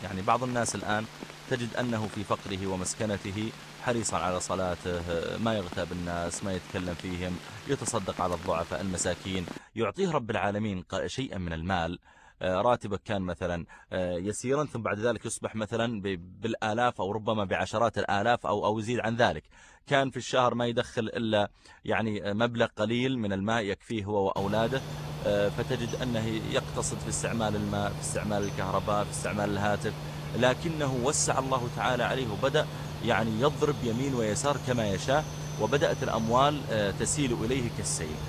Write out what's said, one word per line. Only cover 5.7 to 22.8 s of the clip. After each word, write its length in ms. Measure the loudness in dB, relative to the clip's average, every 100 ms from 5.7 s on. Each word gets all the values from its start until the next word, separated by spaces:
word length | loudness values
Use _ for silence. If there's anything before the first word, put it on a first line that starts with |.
| -4 -4
الناس، 520 | -4 -4 -2 -2 -4
ما 100 | -4
يتكلم 400 | -4 -4 -4 -4
فيهم، 440 | -4 -4 -4 -4 -4 -8 -14 -4
يتصدق 540 | -2 0 -2 -2 -2
على 120 | 0
الضعفاء 480 | 0 0 0 0 -2
المساكين، 640 | -2 -2 -2 -2 -2 -4 -4 -8 -12 -2
يعطيه 360 | -2 0 0
رب 200 | 0 0
العالمين 500 | 0 0 0 -2 -2
ق-، 260 | -4 -2 -2
شيئا 300 | -4 -4 -4
من 160 | -4
المال. 460 | -4 -2 0 0 -4 _ -20 -20 _
آه، 200 | 0 2
راتبك 400 | 4 4 0 -6 -2
كان 160 | -2
مثلًا، 440 | -2 -2 -2 -2 -6 -14 -6
آه، 240 | -2 0 -2
يسيراً، 480 | -2 -4 0 0 0
ثم 160 | -2
بعد 180 | -2 0
ذلك 260 | 0 0 -4
يصبح 300 | -6 -6 -4
مثلًا 460 | -2 0 0 -2
ب-، 400 | -4 -4 -8 -8
بالآلاف 600 | -4 -2 0 2 2 2
أو 100 | -2
ربما 340 | -2 0 0 2
بعشرات 520 | 0 0 2 2 2
الآلاف 480 | 0 2 4 2 2
أو، 200 | 0 2
أو 140 | 0
يزيد 200 | -2 -2
عن 160 | 0 4
ذلك. 280 | 2 2 -8 -20 -20 -20 2
كان 220 | 2 2
في 80 | -2
الشهر 360 | 0 4 4
ما 120 | 4 0
يدخل 360 | 0 0 -2
إلا 480 | -2 -2 2 4 2 -2 -20 -16 -2
يعني، 440 | 0 0 -2 -2
آه، 40 |
مبلغ 320 | 0 0 4 0
قليل 540 | 2